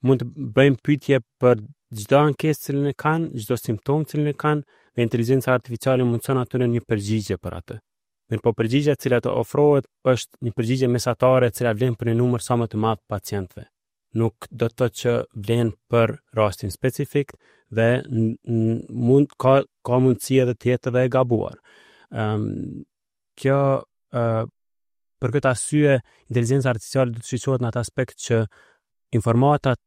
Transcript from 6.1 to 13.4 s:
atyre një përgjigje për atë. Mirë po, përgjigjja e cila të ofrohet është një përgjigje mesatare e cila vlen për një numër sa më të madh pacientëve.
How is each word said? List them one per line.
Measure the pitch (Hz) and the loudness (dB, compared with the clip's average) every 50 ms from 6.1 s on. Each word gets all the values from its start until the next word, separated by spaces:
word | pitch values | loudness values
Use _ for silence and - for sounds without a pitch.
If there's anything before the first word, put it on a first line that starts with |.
| 117 113 - - 135 | 0 -2 -2 -2 -2
atyre | 131 123 - - 127 123 120 | -2 -2 -2 -2 -2 0 0
një | 120 120 - | 0 -2 -2
përgjigje | - 117 104 101 101 110 110 98 - 98 87 | -2 -4 -4 -2 -2 -2 -2 -2 -4 -6 -6
për | - 90 85 | -6 -12 -12
atë. | 85 - - - 107 _ _ _ _ _ _ _ _ _ _ | -12 -14 -14 -18 -18 _ _ _ _ _ _ _ _ _ _
Mirë | 113 110 - | -8 0 0
po, | 120 110 | 0 0
përgjigjja | - 117 110 120 143 147 147 156 | 0 -2 0 0 0 2 2 -2
e | - | 0
cila | - 131 123 120 - | 0 0 0 0 0
të | 127 - 120 | -2 -4 -4
ofrohet | 117 - - 147 147 147 147 139 - _ _ _ _ | -4 -2 0 2 4 4 4 2 0 _ _ _ _
është | 131 127 117 - _ _ _ - | 0 0 0 -2 _ _ _ -8
një | 120 - | -6 -4
përgjigje | - 117 110 127 131 131 123 120 | -4 -2 -2 0 0 0 0 0
mesatare | 120 - 127 117 _ - 131 131 127 127 113 | 0 -2 -2 -2 _ 4 4 4 4 4 2
e | - | 0
cila | - 123 117 110 | -2 -2 -2 0
vlen | 104 127 127 117 | 0 0 -2 -2
për | - - 117 | -2 -2 -2
një | 117 117 | 0 0
numër | 123 127 120 117 - | 0 0 0 -2 -2
sa | - 123 120 | -2 -2 -2
më | 117 110 | -2 -2
të | - 110 107 | -4 -2 -2
madh | 113 113 - _ _ | -2 -2 -4 _ _
pacientëve. | 107 98 _ - - 101 | -10 -8 _ -8 -8 -8